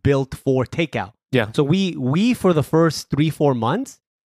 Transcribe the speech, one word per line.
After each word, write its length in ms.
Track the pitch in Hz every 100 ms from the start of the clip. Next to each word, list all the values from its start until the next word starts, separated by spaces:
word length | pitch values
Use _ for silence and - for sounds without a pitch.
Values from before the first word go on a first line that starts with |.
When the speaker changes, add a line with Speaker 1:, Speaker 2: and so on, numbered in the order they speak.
Speaker 1:
built 320 | 139 139 135
for 300 | - - 131
takeout. 480 | 123 - 170 117 98 - _
Speaker 2:
Yeah. 180 | 127 107
Speaker 1:
So 80 | 110
we, 300 | 143 185 190 160
we, 380 | 127 160 233
for 180 | 240 190
the 100 | 160
first 460 | 131 160 165 - -
three, 200 | 143 160
four 240 | - 147
months, 460 | 127 113 190 269 - _ _